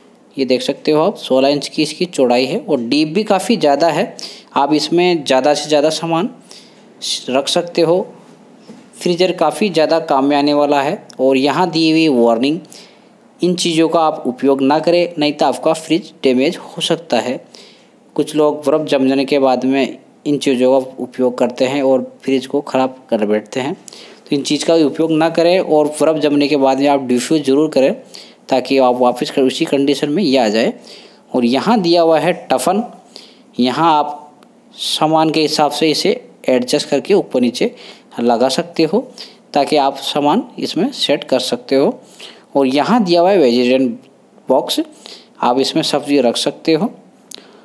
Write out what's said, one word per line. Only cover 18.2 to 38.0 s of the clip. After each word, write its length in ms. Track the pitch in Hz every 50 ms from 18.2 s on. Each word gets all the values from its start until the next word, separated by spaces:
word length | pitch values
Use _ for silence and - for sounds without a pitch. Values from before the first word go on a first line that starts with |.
| 143 - 151
लोग 220 | 151 151 151 143 - -
बर्फ़ 180 | 135 151 156 156
जम 240 | 139 147 135 131 131
जाने 180 | 135 139 139
के 140 | 135 147 139
बाद 240 | 135 131 127 120 123
में 320 | 131 135 139 131 - - - - - _ _ _
इन 120 | 147 147 135
चीज़ों 340 | - 143 135 123 127 127
का 320 | 135 135 127 131 - - 127
उपयोग 340 | 120 - - 127 123 120 -
करते 280 | 131 113 117 - 131
हैं 160 | 127 139 143 131
और 180 | 135 135 127 123 - - - -
fridge 240 | - 135 131 127 -
को 140 | - 143
ख़राब 340 | 143 - - 131 131 131 - - - -
कर 160 | 117 107 107
बैठते 340 | 104 107 107 107 - - 131
हैं। 140 | - 302 381
तो 600 | - - - - - - - - - - - 147
इन 60 | 143
चीज़ 240 | 131 - 151 139 -
का 100 | - 165 165
उपयोग 340 | 156 135 - - 160 160
ना 180 | 165 156 160 165
करें 300 | 160 170 165 170 180 185
और 280 | - - 156 151 151 147
बर्फ़ 260 | - - 147 156 160 156
जमने 300 | 143 147 143 143 143 139
के 100 | 151 139
बाद 220 | 135 131 135 131
में 80 | 143 143
आप 140 | 143 139
diffuse 420 | 135 123 123 123 123 - 160 156 143
ज़रूर 260 | 135 135 143 156 151
करें, 240 | 151 139 127 147 220 - - - - - - - - _ _ -
ताकि 280 | 135 127 123 - 135 135
आप 160 | 131 123 123
वापस 360 | 127 127 123 120 - 151 -
कर-, 140 | - 143 131
उसी 200 | 131 123 - 160
condition 440 | - 147 139 139 143 143 139 156 147
में 140 | 147 190 208
ये 140 | 139 131 131
आ 100 | 120 110
जाए। 240 | 104 110 123 196 233 - - - - - - - - - _ _ -
और 100 | 131 120
यहाँ 340 | 117 131 135 123 196 240 226
दिया 200 | 180 170 170 170
हुआ 180 | 165 165 160 151
है 140 | 147 175 175 175 - -
टफन, 320 | 131 131 - 175 185 208 240 - - - - - - - - - - - - - _ -
यहाँ 340 | 123 127 120 147 160 165 156
आप 500 | 147 147 - - - - - - - - _ _ _ _ _ -
सामान 540 | - - - - - 156 156 160 156 160 160
के 120 | 151 160
हिसाब 300 | 156 143 147 - 151 139
से 200 | - - 160 156
इसे 300 | 147 - - 196 - - - - - _ - -
adjust 400 | 131 123 120 120 - 143 - -
करके 240 | 143 139 120 - 202
ऊपर 280 | 185 160 - - 127
नीचे 320 | 123 120 - - 190 240 - - - - - -